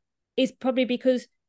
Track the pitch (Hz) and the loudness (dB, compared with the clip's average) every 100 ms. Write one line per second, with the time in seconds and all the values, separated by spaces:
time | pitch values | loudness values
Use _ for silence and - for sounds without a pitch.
0 | _ _ _ - 262 - 254 247 240 247 | _ _ _ -2 -2 -2 -2 0 -2 0
1 | 254 254 - _ | 0 0 -4 _